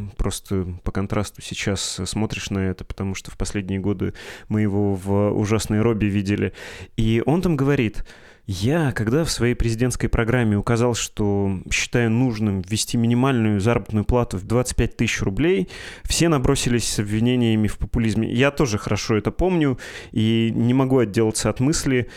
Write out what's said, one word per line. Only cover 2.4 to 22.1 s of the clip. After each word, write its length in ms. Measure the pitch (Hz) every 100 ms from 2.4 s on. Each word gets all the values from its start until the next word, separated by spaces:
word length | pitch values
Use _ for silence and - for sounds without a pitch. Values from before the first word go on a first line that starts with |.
| -
на 80 | 98
это, 260 | 95 92 -
потому 300 | - 98 95
что 160 | -
в 60 | -
последние 400 | 95 104 92 95
годы 340 | 95 95 98 - - - -
мы 120 | 107
его 320 | 107 98 101
в 380 | 98 95 101 104
ужасной 500 | 98 104 110 - 107
робе 260 | 113 110 104
видели. 460 | 101 98 104 98 - - - - -
И 280 | 110 113 -
он 160 | 165
там 140 | 185 151
говорит: 500 | 135 139 110 - - - - - -
«Я, 440 | 92 104 165 147
когда 320 | 98 107 139 139
в 40 |
своей 260 | - 120 120
президентской 520 | 117 113 123 - 117
программе 480 | - 113 127 113 101
указал, 400 | 101 117 123 113
что 640 | - - 104 101 98 95 -
считаю 400 | - - 123 117
нужным 520 | 110 131 107 110 95
ввести 340 | 90 110 - 120
минимальную 640 | 117 120 135 127 110 104
заработную 460 | 107 120 98 107 101
плату 320 | 123 120 95
в 80 | 101
двадцать 320 | 117 123 -
пять 180 | 120 -
тысяч 260 | 117 -
рублей, 460 | 104 98 156 190 185 - - -
все 260 | - - 170
набросились 580 | 147 131 139 - 120 -
с 120 | -
обвинениями 680 | 104 110 117 127 117 110 104
в 100 | -
популизме». 540 | - - 113 104 113
Я 200 | 120 139
тоже 260 | 139 147 104
хорошо 400 | - 104 - 110
это 140 | 101
помню 460 | - 175 180 147 123 - - -
и 400 | - 110 113 113 110
не 180 | 117
могу 260 | 127 131 135
отделаться 500 | 110 98 110 107 113
от 100 | 104
мысли, 500 | 127 160 - 127 117